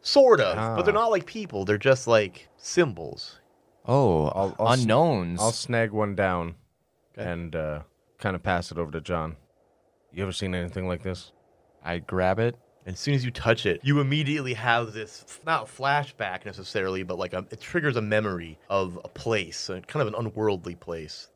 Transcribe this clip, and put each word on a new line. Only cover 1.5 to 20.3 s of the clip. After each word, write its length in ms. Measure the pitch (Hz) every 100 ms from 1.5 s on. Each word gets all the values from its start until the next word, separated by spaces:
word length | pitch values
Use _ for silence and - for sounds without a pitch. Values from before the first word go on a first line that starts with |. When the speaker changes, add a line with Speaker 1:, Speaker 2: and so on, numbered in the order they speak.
| 98 95
Speaker 1:
They're 120 | 104
just, 300 | 135 131 117
like, 400 | 113 98 - - _
symbols. 840 | - - 165 101 80 - - - _ _ _ _ -
Speaker 3:
Oh, 420 | 131 127 80 76
Speaker 2:
I'll, 280 | 92 98 -
I'll 140 | 113
s-, 60 | 127
Speaker 3:
unknowns. 600 | 113 117 165 120 87 87
Speaker 2:
I'll 100 | 107
snag 400 | 117 - 120 113
one 240 | 107 104 95
down 400 | 95 90 85 85 _ _ _ _ _ -
Speaker 1:
Okay. 120 | 101
Speaker 2:
and, 240 | 85 85 80
uh, 260 | 78 76 78 _ _ _
kinda 220 | 104 90
pass 320 | 98 87 85
it 60 | 80
over 140 | 82
to 100 | 80
John. 340 | 76 87 80 78 _ _ _ _ _ _ _
You 100 | 87
ever 80 | 98
seen 240 | 92 95 90
anything 320 | 87 95 92
like 160 | 87
this? 300 | 95 90 - _ _ _ _ _
Speaker 3:
I 160 | 80 85
grab 400 | - 92 92 95
it. 160 | 117 120 _ _ -
Speaker 1:
And 80 |
as 60 | 92
soon 140 | - 143
as 100 | 123
you 60 |
touch 340 | - 120 117 101
it, 160 | 85
you 160 | 135 147
immediately 540 | 135 147 143 151 127
have 400 | 113 123 117 113
this, 320 | 104 107 - -
f-, 140 | - 160
not 200 | 160 110
flashback 800 | - 135 147 139 - 101 92 104
necessarily, 580 | 92 92 104 95 95
but, 140 | 90 90
like, 140 | 92
a, 120 | 90 95
it 80 | 113
triggers 380 | - 175 147 120
a 40 |
memory 560 | 107 107 107 90 82 78 _
of 280 | 98 92 87
a 60 | -
place, 580 | - - 107 87 - -
a, 120 | 92
kind 200 | - 151
of 60 | 113
an 80 | 107
unworldly 500 | 113